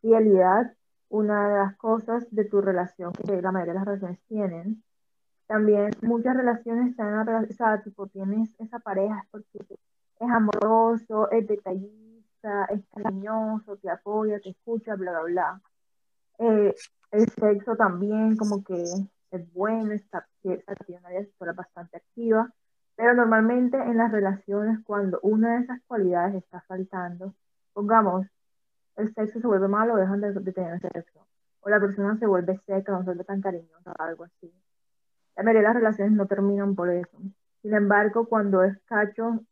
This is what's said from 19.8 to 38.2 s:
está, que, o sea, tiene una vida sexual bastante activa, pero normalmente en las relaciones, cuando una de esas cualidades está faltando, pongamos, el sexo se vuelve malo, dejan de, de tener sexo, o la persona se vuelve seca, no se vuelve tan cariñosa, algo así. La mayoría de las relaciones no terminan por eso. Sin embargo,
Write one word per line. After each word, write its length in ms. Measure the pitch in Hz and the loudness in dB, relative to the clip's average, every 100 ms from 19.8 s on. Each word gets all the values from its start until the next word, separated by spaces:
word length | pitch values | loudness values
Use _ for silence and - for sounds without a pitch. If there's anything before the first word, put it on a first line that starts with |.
| 214 | -2
está, 340 | 208 _ 180 - _ | -6 _ -12 -12 _
que, 80 | 190 | -6
o 80 | 180 | -6
sea, 140 | - 196 196 | -8 -14 -14
tiene 160 | 175 | -20
una 80 | 180 | -10
vida 140 | 180 | -10
sexual 300 | 202 _ 170 | -10 _ -10
bastante 440 | 175 180 - 170 - | -10 -12 -16 -18 -20
activa, 520 | _ - 233 220 240 _ _ _ _ - | _ -6 2 2 2 _ _ _ _ 2
pero 180 | 233 | 4
normalmente 640 | 247 233 220 220 247 247 269 | 6 6 4 4 2 2 0
en 200 | 247 226 | 0 2
las 140 | 233 | 2
relaciones, 680 | 214 196 196 - 202 214 220 - | 2 0 -2 -4 -2 0 -2 -2
cuando 340 | 202 196 175 | -2 -2 0
una 320 | 190 214 226 233 | 2 2 2 0
de 60 | |
esas 180 | 247 247 _ | -2 -8 _
cualidades 480 | 233 185 190 196 196 | -2 0 2 0 -2
está 260 | - 175 _ | -8 -20 _
faltando, 680 | 185 190 185 180 175 190 - _ _ _ | -10 -8 -8 -8 -10 -14 -16 _ _ _
pongamos, 540 | - 208 226 208 185 190 _ _ _ _ _ _ - | -6 4 4 4 0 -4 _ _ _ _ _ _ -6
el 160 | 214 | -6
sexo 260 | 220 214 226 | -4 -6 -4
se 80 | 240 | 0
vuelve 200 | 196 196 | 2 2
malo, 280 | 208 226 226 | 2 2 2
dejan 260 | 190 196 | 0 0
de, 120 | 208 | -2
de 200 | 196 190 | -4 -6
tener 260 | 185 175 175 | -6 -6 -6
sexo, 460 | 180 - 170 _ _ _ _ _ | -8 -10 -14 _ _ _ _ _
o 80 | 202 | 0
la 100 | 208 | 2
persona 380 | 202 202 196 220 | 2 0 -2 0
se 60 | 226 | 2
vuelve 300 | 185 175 190 - | 2 0 -4 -4
seca, 260 | 196 196 | -4 -2
no 80 | 190 | -4
se 60 | 185 | -4
vuelve 180 | 175 185 | -6 -6
tan 160 | 202 | -6
cariñosa, 520 | 196 175 165 165 180 - | -6 -8 -12 _ -20 -10
algo 260 | 165 165 170 | -10 -10 -16
así. 280 | _ 170 180 _ _ _ _ _ _ _ - | _ -20 _ _ _ _ _ _ _ _ -2
La 80 | |
mayoría 180 | 208 226 | 4 6
de 120 | 208 | 6
las 20 | 240 | 4
relaciones 380 | 220 214 202 | 2 2 2
no 140 | 214 196 | 2 2
terminan 480 | 196 196 202 202 196 | 0 2 2 0 0
por 140 | 175 | 0
eso. 280 | 175 175 _ 190 _ _ _ | -2 -4 _ -18 _ _ _
Sin 120 | 208 | -2
embargo, 540 | 208 202 208 208 220 | 0 4 4 4 0